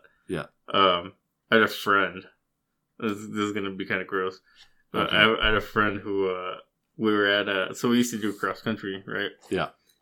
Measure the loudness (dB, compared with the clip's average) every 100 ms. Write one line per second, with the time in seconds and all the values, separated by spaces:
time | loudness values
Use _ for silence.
0 | _ _ -8 -8 -8 _ -4 2 4 4
1 | -2 -14 _ _ _ 4 4 0 0 2
2 | 2 -4 -16 _ _ _ _ _ _ -8
3 | -6 -4 -6 -4 -2 -2 -6 -6 -4 -4
4 | -2 -4 -4 -6 _ -20 -20 _ _ -2
5 | 0 4 4 4 2 2 0 0 0 0
6 | -2 0 0 -2 -6 -10 -14 _ _ -2
7 | 2 4 4 2 2 0 -2 -2 2 4
8 | 2 -2 -4 -4 -4 -4 -6 -6 -6 -10
9 | -8 -6 -6 -8 -6 -4 -4 -8 _ _